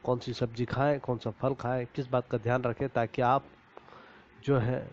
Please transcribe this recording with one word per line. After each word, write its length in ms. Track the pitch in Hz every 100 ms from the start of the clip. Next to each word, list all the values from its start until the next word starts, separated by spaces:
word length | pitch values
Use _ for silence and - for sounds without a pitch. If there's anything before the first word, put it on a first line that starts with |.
कौन 160 | - 123
सी 140 | 127
सब्जी 320 | 117 120 113 120
खाएं, 340 | 127 143 143
कौन 180 | - 120
सा 140 | 113
फल 220 | - 135 131
खाएं, 300 | 123 127 123 -
किस 160 | 127
बात 180 | 127 -
का 60 | 120
ध्यान 260 | 110 127
रखें 240 | 123 117 139
ताकि 320 | 120 113 -
आप 200 | 123 135 - - - - - - - - - - -
जो 140 | 135
है 280 | 117 127 -